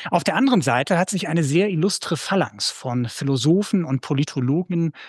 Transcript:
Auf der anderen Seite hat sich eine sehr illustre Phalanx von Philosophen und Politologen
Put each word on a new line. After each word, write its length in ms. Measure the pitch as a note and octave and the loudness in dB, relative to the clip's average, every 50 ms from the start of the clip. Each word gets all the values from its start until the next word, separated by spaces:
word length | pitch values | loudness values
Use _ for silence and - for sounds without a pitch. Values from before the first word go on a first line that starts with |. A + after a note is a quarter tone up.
| - - | -6 -2
Auf 120 | - F3+ - | -2 0 0
der 140 | - D#3+ | 0 2
anderen 260 | F3 B3+ C#4 B3 G3+ C3 | 2 2 4 4 4 4
Seite 340 | C3+ A#2+ B2 C#3 - F#3+ | 2 2 2 2 2 2
hat 140 | E3+ F#3 - | 0 0 0
sich 180 | - F#3 F#3+ E3 | -2 -4 -4 -2
eine 140 | D#3+ E3+ D#3+ | 0 0 2
sehr 280 | C3 C#3+ E3 G3 G#3+ | 2 2 2 2 2
illustre 460 | F#3+ D#3 D#3 G3+ - - - - F3 | 0 0 0 0 0 -2 -4 -4 -4
Phalanx 540 | D3 - - F#3+ G3 D3 - - G#2 - - | -4 -2 -2 0 0 0 -2 -4 -6 -6 -6
von 360 | - - - C3 A#2+ B2 B2 | -6 -6 -6 -4 -2 -2 -2
Philosophen 800 | A2+ - - - C#3 C#3 B2+ A2 D3 E3 G3 G#3 - - G3 E3+ | -2 -4 -4 -2 0 0 2 4 4 4 4 2 2 0 -2 0
und 160 | C#3 C3 C3 | 0 -2 -4
Politologen 920 | - - D3+ C3+ D3+ - - D3 B2 B2 C#3 E3+ F#3 - F3+ E3 E3 E3 - - - | -2 -2 0 0 0 -2 -2 -2 0 0 0 0 0 -2 -2 0 0 -2 -2 -6 -14